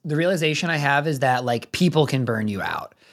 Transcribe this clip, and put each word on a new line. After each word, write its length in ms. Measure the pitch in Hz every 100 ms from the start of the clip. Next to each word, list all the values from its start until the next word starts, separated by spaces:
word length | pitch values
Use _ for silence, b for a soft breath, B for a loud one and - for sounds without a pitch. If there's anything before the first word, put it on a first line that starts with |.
the 140 | 156 151
realization 520 | 170 185 156 147 170
I 80 | 160
have 300 | 143 143 151
is 120 | 139
that, 260 | 135 127 123
like, 260 | 120 -
people 340 | - 180 156 143
can 200 | 135 120
burn 240 | 110 107
you 120 | 98
out. 320 | 85 82 - - b